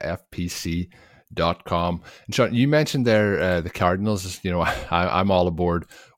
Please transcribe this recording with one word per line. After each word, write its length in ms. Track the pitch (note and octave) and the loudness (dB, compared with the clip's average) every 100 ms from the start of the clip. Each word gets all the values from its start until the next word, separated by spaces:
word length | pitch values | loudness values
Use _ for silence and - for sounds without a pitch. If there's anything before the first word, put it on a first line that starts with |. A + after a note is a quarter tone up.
F 280 | D#2 F2+ _ | -8 -8 _
P 160 | - F2 | -8 -6
C 440 | - F2+ E2+ F2+ - - _ _ | -6 -4 -4 -4 -10 -20 _ _
dot 320 | - E2 F2 | -2 0 -2
com. 380 | - F2 F2 E2+ - - - | -2 -2 -2 -4 -8 -18 -6
And 80 | |
Sean, 180 | A#2+ A2+ | 0 0
you 160 | A#2+ C#3 | 2 2
mentioned 380 | D3+ D3 C#3+ A#2+ | 2 0 0 2
there, 340 | G#2+ G#2 F2+ | 4 4 2
uh, 200 | F#2 F2 | 2 0
the 80 | E2+ | -2
Cardinals, 720 | - F2+ F#2+ G#2+ G#2 F#2+ - | 0 0 2 0 -2 -4 -8
you 80 | F#2+ | -4
know, 100 | F2 | -2
<laughs> 300 | E2 - - | -2 -4 -2
I, 300 | E2+ F2+ F2+ | 0 2 2
I'm 100 | G2 | 2
all 180 | F#2 F2 | 4 2
aboard 380 | E2 F2 E2+ - - - | 2 0 0 -4 -14 -20